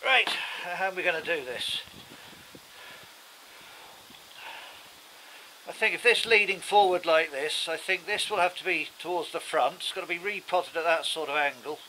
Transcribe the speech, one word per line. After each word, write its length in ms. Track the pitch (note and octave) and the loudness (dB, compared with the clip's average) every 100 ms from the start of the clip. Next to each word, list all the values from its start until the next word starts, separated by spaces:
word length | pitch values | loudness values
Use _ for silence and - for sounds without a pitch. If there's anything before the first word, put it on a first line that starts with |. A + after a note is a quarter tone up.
Right, 240 | C#4+ C4 G3 | 6 4 4
how 600 | - - - F3+ F3 F#3+ | -2 -4 -8 -8 -2 -2
are 60 | |
we 80 | F#3 | 0
gonna 200 | E3+ E3 | 0 0
do 220 | D#3 E3 | 0 -2
this? 360 | B2+ A2+ - - - - - - - - - - - - - - - - - - - - - - - - - - - - - - - - - - - - - - - - - | -2 -6 -4 -6 -8 -16 -18 -18 -18 -20 -20 -20 -20 -20 -18 -18 -20 -20 -20 -20 -20 -20 -20 -20 -20 -20 -20 -20 -20 -16 -14 -14 -16 -18 -20 -20 -20 -20 -20 -20 -20 -18 -14
I 60 | |
think 220 | E3 A3 | 0 0
if 80 | E3+ | 2
this 240 | A#3+ A3 A3+ | 4 4 6
leading 340 | A3 G3+ F#3+ | 4 4 -2
forward 460 | - G3+ G3 F3+ E3+ | 4 6 6 4 4
like 240 | D#3+ D#3+ | 4 4
this, 380 | C#3 D3+ - - | -2 -2 -2 -4
I 100 | D#3+ | -6
think 260 | - F#3 E3 | -2 -2 -2
this 220 | G#3 - | -4 -2
will 80 | G3+ | 2
have 160 | F3 - | 2 0
to 80 | |
be 260 | E3 E3+ D3 - | -2 -2 -2 -8
towards 340 | D#3+ F3 D3 | -4 -4 -2
the 80 | E3 | -6
front. 360 | - D#3+ C3 F3+ | -2 2 2 0
It's 160 | - | -8
gotta 140 | F#3+ E3+ | -8 -6
be 120 | F3 | -4
repotted 580 | F#3+ G3+ - F3+ F3+ E3 | -4 -6 0 0 0 -2
at 80 | |
that 220 | E3 D#3+ C#3+ | 2 2 0
sort 240 | D#3+ C#3+ | -4 -2
of 60 | D3 | 0
angle. 440 | C#3+ B2+ A#2+ D3+ | 0 -2 -8 -10